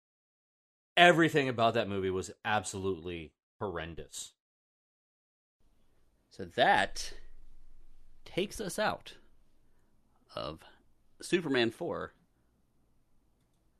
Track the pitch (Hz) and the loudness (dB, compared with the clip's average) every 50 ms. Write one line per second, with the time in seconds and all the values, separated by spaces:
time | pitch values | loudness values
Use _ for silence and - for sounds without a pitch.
0 | _ _ _ _ _ _ _ _ _ _ _ _ _ _ _ _ _ _ - 175 | _ _ _ _ _ _ _ _ _ _ _ _ _ _ _ _ _ _ 6 8
1 | 175 175 175 160 165 151 156 156 135 131 120 110 113 117 110 117 104 98 101 98 | 10 10 10 8 6 4 4 2 2 2 2 4 4 4 4 2 0 0 0 -2
2 | 95 95 92 92 87 - - _ - 113 107 107 92 - - 98 92 98 92 80 | 0 0 0 -2 -4 -6 -10 _ -2 0 0 0 0 -4 -8 -4 -2 -2 -4 -4
3 | 80 90 87 85 80 71 _ _ _ _ _ - 107 101 85 82 80 82 80 76 | -6 -8 -8 -8 -10 -14 _ _ _ _ _ -8 -6 -6 -4 -6 -6 -8 -10 -12
4 | 73 - - - - - _ _ _ _ _ _ _ _ _ _ _ _ _ _ | -14 -14 -12 -14 -14 -14 _ _ _ _ _ _ _ _ _ _ _ _ _ _
5 | _ _ _ _ _ _ _ _ _ _ _ _ _ _ _ _ _ _ _ _ | _ _ _ _ _ _ _ _ _ _ _ _ _ _ _ _ _ _ _ _
6 | _ _ _ _ _ _ - - 98 85 - 120 135 190 196 117 98 - - - | _ _ _ _ _ _ -12 -12 -12 -4 2 4 4 6 6 4 2 0 -2 -6
7 | - - - - - - - - - - - - - - - - - - - - | -6 -8 -8 -10 -12 -12 -12 -14 -14 -14 -14 -14 -14 -16 -16 -16 -16 -16 -18 -18
8 | - - - - - - - - 202 - - - 214 180 - - 214 190 - - | -18 -18 -18 -18 -16 -8 -4 -4 -4 -4 -4 -8 -8 -6 -4 -2 -2 -2 -2 -4
9 | - - - - - - - - - _ _ _ _ - - _ _ _ _ _ | -8 -16 -20 -20 -20 -20 -20 -20 -20 _ _ _ _ -20 -20 _ _ _ _ _
10 | _ _ _ _ _ - - 58 57 69 80 - - - - _ _ _ _ _ | _ _ _ _ _ -14 -10 -8 -8 -8 -8 -12 -16 -20 -20 _ _ _ _ _
11 | _ - - - - - 165 190 165 143 135 123 117 113 - - 175 - 90 82 | _ -20 -20 -16 -6 -2 -2 -2 0 0 2 2 2 0 0 -4 -6 -6 -4 -6
12 | 85 - - _ _ _ _ _ _ _ _ _ _ _ _ _ _ _ _ _ | -6 -10 -12 _ _ _ _ _ _ _ _ _ _ _ _ _ _ _ _ _
13 | _ _ _ _ _ _ _ _ _ _ _ _ _ _ _ | _ _ _ _ _ _ _ _ _ _ _ _ _ _ _